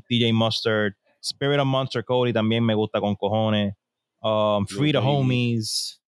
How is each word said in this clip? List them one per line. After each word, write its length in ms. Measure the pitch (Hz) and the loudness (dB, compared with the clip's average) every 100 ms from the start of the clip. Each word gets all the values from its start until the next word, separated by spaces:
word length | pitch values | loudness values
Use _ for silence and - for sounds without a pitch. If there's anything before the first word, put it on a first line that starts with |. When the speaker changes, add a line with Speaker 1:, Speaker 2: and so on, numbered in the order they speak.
| - | 0
Speaker 1:
D 100 | 120 | 0
J 120 | 117 | 2
Mustard, 600 | 113 113 - 117 107 104 - _ _ | 2 2 0 -2 0 -2 -6 _ _
Spirit 380 | - - 139 143 | -12 -6 -2 0
of 80 | 135 | 2
Monster 360 | 131 131 123 | 0 -2 -4
Cody 300 | - 123 123 | -2 0 0
también 300 | 110 110 113 113 | 2 2 2 2
me 80 | |
gusta 260 | 107 107 107 | 2 0 0
con 160 | 104 101 | -2 -2
cojones. 600 | 98 110 110 107 101 - _ _ _ _ | -2 0 0 0 -2 -6 _ _ _ _
Um, 420 | 110 107 107 104 98 | -2 0 2 0 -2
Free 260 | 98 147 | -2 0
the 80 | 143 | 2
Speaker 2:
Lil 40 | |
Baby. 120 | 127 143 | 2 2
Speaker 1:
Homies. 840 | 127 123 120 117 107 - - - | 0 0 0 -2 -4 -6 -8 -12